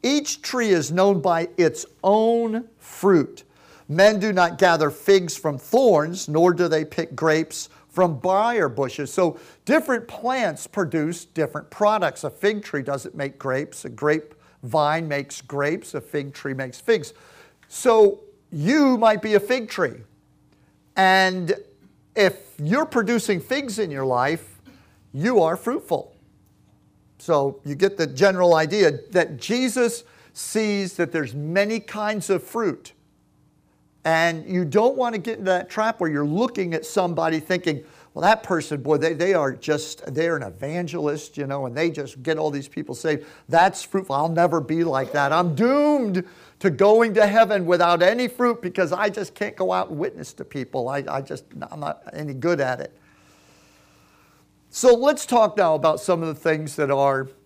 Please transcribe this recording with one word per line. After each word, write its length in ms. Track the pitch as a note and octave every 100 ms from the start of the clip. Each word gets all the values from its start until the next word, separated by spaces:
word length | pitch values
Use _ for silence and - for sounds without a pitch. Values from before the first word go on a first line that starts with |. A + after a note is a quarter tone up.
"Each 400 | A#3+ D4 C#4+ -
tree 280 | - B3+ A3+
is 200 | F3+ C3+
known 300 | E3+ G3 G3
by 300 | F#3 E3 E3+ -
its 280 | E3 D#3+ - _ F#3
own 640 | G#3+ A3 A#3 A#3 A3 A#3 _
fruit." 680 | - - G3+ F3+ C3+ - _ _ _ - -
Men 300 | D3+ G3+ G#3+
do 120 | G#3+
not 260 | F#3 E3+ B2+
gather 340 | F#3 E3 D3+
figs 440 | C#3+ - G3 F3 -
from 220 | D#3+ C#3
thorns, 720 | - A#3+ C4 E3 D#3 F3+ -
nor 240 | D3+ F3+
do 140 | E3+ F3
they 180 | D#3 D3+
pick 300 | - D#3+ C3
grapes 540 | D#3+ D#3 D#3+ - - _ _
from 300 | - F#3 C#3
briar 500 | F3+ F#3+ A3+ A#3 D3+
bushes. 420 | A#2 C3 - C#3
So 280 | - F3 - - _ -
different 420 | D4+ - A#3+ A#3+
plants 600 | - A#3 C4 G#3+ D3 -
produce 580 | - E3+ E3 D3+ E3+ -
different 460 | - D3+ D3+ -
products. 520 | - G#3 G#3+ - -
A 60 | D3
fig 340 | - G#3 G#3+
tree 200 | G#3 -
doesn't 320 | C3+ C#3 - D#3
make 240 | C#3 C#3
grapes. 440 | C#3 C3 D3 -
A 60 | C3
grapevine 1160 | A#2 D3 D#3 D#3 - _ _ B2 D#3 D3 D#3+ E3
makes 340 | C#3+ C#3+ -
grapes. 540 | B2+ C#3 D3 D#3+ - D3
A 60 |
fig 320 | - D3 C#3 -
tree 180 | C#3+
makes 260 | C3 C3 -
figs. 340 | - A3 - - - - - _ _
So 540 | - B3+ A3 G#3 G3 - _ _
you 440 | D#3+ D#3 D4+ C#4 B3
might 260 | A3+ G#3+
be 100 | A3
a 60 | G#3
fig 300 | G3+ B3+ G#3+
tree. 280 | - D#3 - A2 _ _ _ _ _ _ _ _ -
And 600 | F#3+ F#3+ F#3+ F#3 F3 - - _ _ _ _ -
if 360 | G3 F#3 - -
you're 260 | D3 B3 D#4
producing 560 | B3 G#3 A#3 - F#3
figs 380 | - C4+ C#4 G3+
in 100 | F#3+
your 160 | C#3 C3+
life, 560 | B2 C3 E3 - - - - _ _ _
you 280 | C3+ F#3+ A#3+
are 160 | D#3+ F3+
fruitful. 580 | - C4+ - D#3+ - _ _ _ _ _ _ _ _ _ _ _
So 420 | - D3+ C#3 C#3 C#3+
you 80 |
get 240 | C#3+ F#3+ G3
the 80 | D#3+
general 480 | C3 G3 F#3+ F3+
idea 380 | D#3+ D#3+ G#3 F3 D3 -
that 260 | F#3 E3 C#3+
Jesus 680 | - B3 B3+ B3+ A#3 A#3 - _ _
sees 600 | - - A3 G#3+ G3+ F#3+
that 180 | - F3
there's 220 | E3 C3+
many 460 | C3 D3 F3+ G#3 A3+
kinds 500 | A3 G#3+ G#3+ G#3+ E3+
of 140 | F#3+
fruit. 500 | - A#3 G#3+ C3 - _ _ _ _ _ _ _ _ _ _ _ D#3+
And 420 | D#3+ E3+ E3 D#3+
you 160 | F#3
don't 320 | E3+ G3+ A#3 C4+
want 180 | B3
to 60 | A3
get 200 | G3 A3+
into 120 | F#3+
that 180 | F3+ F3+
trap 300 | - G#3+ -
where 100 | E3+
you're 160 | C#3+ D3
looking 480 | E3 B3 A3+ F3+
at 120 | D#3+ D#3
somebody 560 | - F3 E3+ E3 D#3+
thinking, 420 | D3+ F3+ F3 C#3+ - - _
"Well, 80 | -
that 220 | E3+ A3
person, 380 | - F3 D3 D3
boy, 160 | C3 D3+
they, 160 | D#3+
they 200 | E3 F3
are 180 | F#3 C#3
just, 600 | B2 - D3+ D3+ - -
they're 240 | C#3 E3 D#3
an 60 |
evangelist, 920 | A2 F2+ C3+ E3+ F3 E3+ D3 D3 - -
you 80 | C#3
know, 200 | C#3 C3
and 100 | A#2+
they 160 | E3+
just 320 | D3+ C3+ -
get 140 | B2+ D#3+
all 120 | D#3
these 200 | C#3 C#3
people 260 | - D3+ -
saved. 300 | D#3+ D3+ - - -
That's 340 | E3 F#3 G3
fruitful. 320 | - G3 F#3+ C#3
I'll 140 | D#3+
never 320 | E3 F3 E3
be 240 | C3 E3 E3
like 260 | C3+ C3
that. 220 | D3 C#3
I'm 200 | D#3 F3
doomed 720 | C#3 A#3 C#4+ D4 D4 A3 F#3 F3+ - - _
to 100 | G3
going 440 | C#3+ G3 A3 A3+ G#3
to 120 | G#3
heaven 380 | G#3+ A3 G3+ E3+
without 360 | F3 E3+ F3
any 280 | F3 A#3 B3
fruit 320 | - B3 A#3
because 320 | F3+ F3 E3+
I 160 | F3+ G#3+
just 260 | G#3 G3 -
can't 200 | G#3 G#3+
go 160 | F#3
out 160 | F#3 F#3
and 100 | D3+
witness 320 | E3+ - D3
to 120 | - -
people. 420 | C#3 B2 C3+ A#2+
I, 160 | C#3 C3+
I 120 | C3+
just, 220 | C#3 C#3 _ - -
I'm 120 | D#3
not 200 | D3 - -
any 200 | D3+ D3+
good 280 | C3+ D#3 E3
at 180 | C3 B2+
it." 180 | - _ _ _ _ _ _ _ _ _ _ _ _ _ _ _ _ _ _
So 260 | - B3+ A#3+
let's 300 | C4+ D4+ -
talk 320 | A#3+ G#3+ G#3
now 180 | F3 D#3
about 240 | D#3+ D#3
some 220 | - E3+
of 80 | E3
the 120 | D#3
things 360 | E3 D#3 D3+ C#3
that 120 | C#3+
are 380 | C#3 C#3 C3+ C3+ -